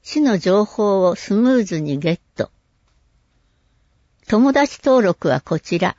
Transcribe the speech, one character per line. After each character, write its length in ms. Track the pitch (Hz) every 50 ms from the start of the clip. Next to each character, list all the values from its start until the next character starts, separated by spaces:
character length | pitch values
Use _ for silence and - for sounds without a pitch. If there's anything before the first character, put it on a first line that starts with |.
市 200 | _ - - 302
の 180 | 302 262 214 175
情 260 | - 185 185 208 214
報 400 | - - - 214 208 196 190 180
を 80 | 175 -
ス 220 | - - - 202
ム 220 | 208 240 254 262
ー 60 | 247 214
ズ 160 | 180 175 160
に 200 | 151 147 139 139
ゲ 140 | 147 160 170
ッ 60 | - _ _ _
ト。 140 | - - - _ _ _ _ _ _ _ _ _ _ _ _ _ _ _ _ _ _ _ _ _ _ _ _ _ _ _ _ _ _ _ _ _ _ _
友 240 | - 220 214 254 277
達 280 | 269 277 285 277 - - -
登 220 | 285 262 254 220
録 220 | 185 170 _ -
は 140 | 165 131 131
こ 180 | _ - 170 156
ち 180 | _ - 180
ら。 180 | 170 180 175 -